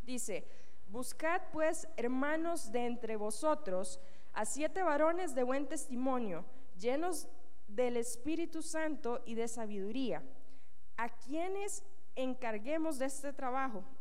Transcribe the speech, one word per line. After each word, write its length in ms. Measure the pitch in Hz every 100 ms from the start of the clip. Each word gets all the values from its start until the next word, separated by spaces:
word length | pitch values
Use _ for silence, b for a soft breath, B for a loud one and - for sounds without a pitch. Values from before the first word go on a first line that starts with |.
Dice: 460 | - 254 - 175 - B B B -
"Buscad, 540 | 208 247 - 311 359 370
pues, 380 | 311 311 320 - -
hermanos, 720 | 233 262 285 320 330 339 214
de 140 | 233 240
entre 300 | 240 220 220
vosotros 840 | 208 208 311 302 302 185 190 - B B B
a 100 | -
siete 380 | 220 269 302 381
varones 520 | 359 294 311 339 359
de 80 | 254
buen 240 | 247 269 285
testimonio, 800 | - - 247 262 254 226 160 170 B B 180
llenos 500 | 220 269 349 320 - - - - -
del 300 | 202 247 240
Espíritu 640 | 233 - 285 320 339 330
Santo 600 | 311 320 311 269 233 240
y 100 | -
de 140 | 226 226
sabiduría, 760 | 233 220 208 190 240 254 156 135 - b b b b - -
a 100 | 233
quienes 760 | - - 302 359 392 403 - - - -
encarguemos 840 | - 262 254 240 214 214 311 320 277
de 80 | 262
este 260 | 277 285
trabajo 500 | 277 262 254 269 214 196 -